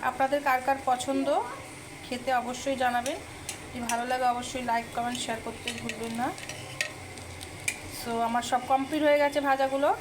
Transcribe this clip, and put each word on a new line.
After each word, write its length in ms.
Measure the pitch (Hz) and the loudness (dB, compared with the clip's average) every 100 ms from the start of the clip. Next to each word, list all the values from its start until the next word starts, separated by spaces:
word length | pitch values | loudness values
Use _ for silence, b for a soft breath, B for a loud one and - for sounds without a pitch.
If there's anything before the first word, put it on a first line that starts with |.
| 247 | -2
আপনাদের 300 | 254 269 285 285 | 2 2 4 4
কার 140 | 254 254 | 2 2
কার 120 | 269 - | 0 2
পছন্দ 380 | 247 - 269 269 320 480 - - - - - | 0 2 0 4 2 0 -8 -12 -12 -14 -14
খেতে 260 | - 247 254 254 | -8 -6 0 0
অবশ্যই 360 | 233 247 277 262 | 0 -4 -2 2
জানাবেন, 340 | 254 240 247 359 - - - - - | 2 2 -2 -6 -8 -10 -10 -10 -10
যদি 120 | 247 240 | -8 -2
ভালো 140 | 233 247 | -2 0
লাগে 160 | 254 254 | 2 2
অবশ্যই 300 | 240 247 262 240 | 2 -2 -4 0
লাইক, 160 | 233 233 - | -2 -2 -4
কমেন্ট, 220 | 240 247 | -2 -2
শেয়ার 140 | - 226 233 | -4 -4 -6
করতে 220 | 233 233 233 | -6 -6 -6
ভুলবেন 300 | 226 220 226 226 | -6 -6 -6 -2
না। 80 | 269 370 - - - - - - - - - - - - - - - - | -2 -2 -10 -10 -10 -6 -6 -6 -12 -12 -12 -12 -12 -8 -8 -6 -10 -8
So 100 | 233 233 233 | -4 0 2
আমার 160 | 233 240 | 0 2
সব 100 | 254 240 | 0 4
কমপ্লিট 300 | 269 269 311 302 | 2 4 4 6
হয়ে 120 | 294 | 8
গেছে 160 | 285 285 277 | 6 4 4
ভাজাগুলো 400 | 269 269 269 285 440 | 4 4 4 4 2